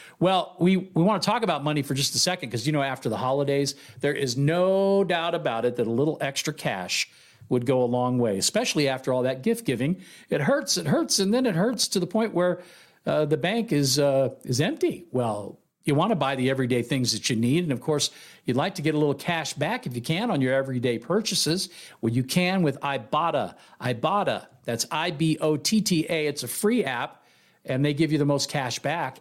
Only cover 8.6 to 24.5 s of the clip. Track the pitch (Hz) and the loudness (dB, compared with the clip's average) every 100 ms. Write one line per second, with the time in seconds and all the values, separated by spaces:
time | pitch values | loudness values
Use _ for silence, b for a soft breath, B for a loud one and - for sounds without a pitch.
8.6 | 247 165 139 131 139 127 127 131 175 233 | 0 0 0 0 -2 0 0 -2 -2 -2
9.6 | - 117 139 185 B B B 151 151 285 | -2 -2 0 -2 B B B 0 2 0
10.6 | 294 - 156 254 311 - 196 240 254 165 | 0 -2 0 0 2 0 2 2 2 2
11.6 | 214 208 - 202 170 220 220 170 180 175 | 0 0 -2 -2 0 0 0 2 2 0
12.6 | B B B B - 147 151 151 165 233 | B B B B -2 0 2 0 0 -2
13.6 | 226 147 139 131 143 135 131 - - 127 | 0 2 2 2 4 4 2 -2 -4 0
14.6 | 170 320 349 - - 127 117 104 101 - | 0 0 -2 -2 -6 -2 -2 -4 -8 -16
15.6 | _ _ - 143 190 190 135 135 127 135 | _ _ 0 2 2 2 0 0 0 2
16.6 | 127 123 117 139 120 110 - 113 120 156 | 2 0 0 0 0 -2 -2 0 2 2
17.6 | 170 120 - 151 - B B B - 123 | 0 -2 -2 -2 -2 B B B -2 0
18.6 | 180 190 151 151 147 135 - 170 147 - | -2 -2 0 2 2 0 -2 -4 -4 -4
19.6 | 151 240 - 123 123 165 240 143 127 135 | -4 -4 -6 -6 -2 -2 0 0 2 0
20.6 | 135 127 123 113 - 196 214 180 147 180 | 0 -2 -2 -2 -2 -2 0 -2 0 -2
21.6 | - B B B 117 117 131 180 180 190 | -4 B B B -2 0 0 0 2 2
22.6 | 156 139 143 135 107 151 165 143 95 - | 0 0 -4 -4 -2 0 0 0 -2 -6
23.6 | B B 123 120 156 202 165 104 - | B B -6 -2 0 0 0 -2 -6